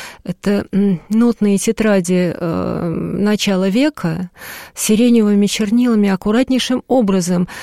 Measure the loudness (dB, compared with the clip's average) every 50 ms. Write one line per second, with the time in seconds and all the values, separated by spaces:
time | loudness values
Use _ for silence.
0 | -16 -18 -18 -14 -12 -12 -10 -6 -2 -2 0 -2 -2 -2 -2 0 2 2 0 -2
1 | -2 -2 0 2 2 2 2 2 2 2 2 2 0 0 0 0 2 2 2 2
2 | 2 2 0 0 0 0 -2 -4 -4 -4 -4 -4 -4 -4 -4 -4 -4 -4 -4 -6
3 | -6 -4 -4 -2 0 0 0 0 0 0 0 0 0 0 2 2 0 0 -2 -4
4 | -4 -4 -4 -6 -8 -10 _ -16 -18 -18 -18 -18 -18 -16 -10 -4 -2 0 2 4
5 | 4 4 4 4 4 4 4 2 2 2 0 -2 -2 0 0 2 2 2 2 2
6 | 2 2 0 0 0 0 0 0 2 0 0 -2 0 -2 -4 -4 -2 0 0 2
7 | 2 2 0 0 0 0 0 -2 -2 -4 -6 -12